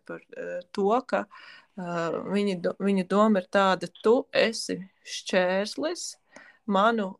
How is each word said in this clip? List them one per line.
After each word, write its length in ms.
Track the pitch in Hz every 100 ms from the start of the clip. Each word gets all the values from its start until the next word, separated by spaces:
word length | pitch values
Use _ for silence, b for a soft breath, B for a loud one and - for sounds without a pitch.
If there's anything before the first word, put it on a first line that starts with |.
par, 160 | - 170 -
ā, 320 | - 175 175 -
to, 320 | - 196 247
ka, 240 | - 202 208 B B B B
ā, 500 | - 175 170 165 -
viņi 380 | - 202 202 180
do-, 160 | 185 -
viņu 300 | 196 196 180
doma 320 | 196 220 196
ir 80 | -
tāda: 380 | 202 190 180 175
"Tu 240 | - 214 247 -
esi 480 | - 220 226 - 175 190 _
šķērslis 1160 | - - - 190 180 190 214 - 302 349 - - _ B B B
manu 520 | - 190 220 226 190